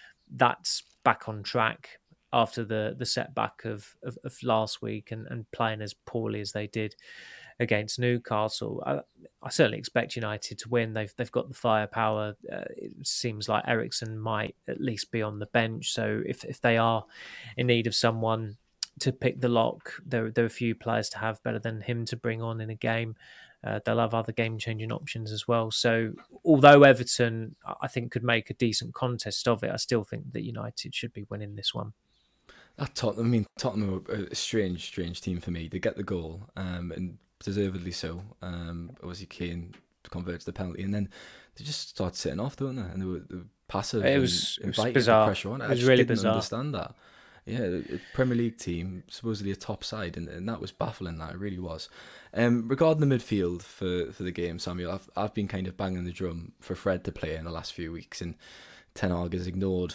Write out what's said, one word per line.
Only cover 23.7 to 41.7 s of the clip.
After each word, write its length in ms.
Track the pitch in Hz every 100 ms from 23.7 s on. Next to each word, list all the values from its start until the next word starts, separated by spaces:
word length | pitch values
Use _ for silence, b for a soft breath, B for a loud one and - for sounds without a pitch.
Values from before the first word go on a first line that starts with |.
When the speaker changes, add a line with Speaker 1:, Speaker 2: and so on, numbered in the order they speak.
| 107 113
Speaker 1:
they'll 140 | 113
have 140 | 113
other 200 | 113 113
game-changing 580 | 113 113 110 113 107 110
options 400 | - 147 117 107
as 160 | 107 -
well. 240 | 117 113
So 400 | - 117 113 113 - - -
although 400 | 170 147 143 143
Everton, 720 | 143 120 120 - 117 113 113 - 98
I, 100 | -
I 40 | -
think, 240 | 127 120
could 120 | 117
make 260 | 120 113 -
a 40 | -
decent 380 | 117 104 -
contest 540 | - 127 120 107 - 123
of 160 | 107
it, 80 | 110
I 60 | 110
still 260 | - 120
think 300 | 101 110 123
that 80 | 120
United 520 | 110 113 107 - -
should 200 | - 120
be 120 | - 101
winning 260 | 101 104 101
this 180 | -
one. 200 | 113 107 - _ _ _ _ _ B B -
Speaker 2:
That 180 | 143
Tot-, 260 | - 117 101
I 20 |
mean, 240 | 117 117 104 -
Tottenham 460 | 127 104 101 92 -
are 40 |
a 220 | 104 95 -
strange, 500 | - 113 95 87 -
strange 360 | - 85 87
team 180 | - 87
for 120 | -
me. 180 | 85 82
They 100 | 90
get 160 | 107 -
the 80 |
goal, 380 | 98 92 80 87 101 -
um, 340 | 92 90 87
and 260 | 82 92 98 _ _
deservedly 500 | - 98 98 92 90
so. 300 | 87 82 87 104 -
Um, 500 | 92 87 85 85 85 -
obviously, 260 | 87 90 92
Kane 460 | - 87 85 87 - _ _ -
converts 340 | 87 90 85
the 80 | -
penalty, 320 | - 92 82
and 100 | 98
then 140 | 104 98 B B B B -
they 80 |
just 240 | 147